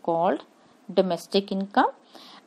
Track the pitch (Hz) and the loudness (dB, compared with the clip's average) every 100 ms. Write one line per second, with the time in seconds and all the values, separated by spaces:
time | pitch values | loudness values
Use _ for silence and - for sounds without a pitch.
0 | - 165 175 285 - _ _ _ - 185 | -4 0 0 -2 -6 _ _ _ -6 0
1 | 190 170 - 196 196 196 196 - 370 - | 0 0 -2 -2 -2 -6 -2 2 0 0
2 | _ - - - | _ -20 -20 -20